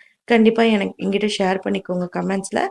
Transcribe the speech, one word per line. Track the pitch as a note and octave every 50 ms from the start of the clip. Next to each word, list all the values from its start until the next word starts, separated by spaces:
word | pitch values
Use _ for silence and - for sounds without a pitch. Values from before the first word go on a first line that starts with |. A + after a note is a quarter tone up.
| _ _ _ _ _
கண்டிப்பா | - A#3+ A3 A3 A3+ A3+ A3+ A3+
எனக்கு, | A3+ G#3+ G3+ G3 F#3+ -
என்கிட்ட | - F#3 F#3+ G3 G3+ G#3+ G#3
ஷேர் | G#3 - G3 F#3 F#3+
பண்ணிக்கோங்க | F#3+ - G3+ G3+ F#3+ - - F3+ F3+ F3+ F3+
கமெண்ட்ஸ்ல. | - F#3 F3+ F#3 F#3+ G3 F#3+ - G3+ - - G4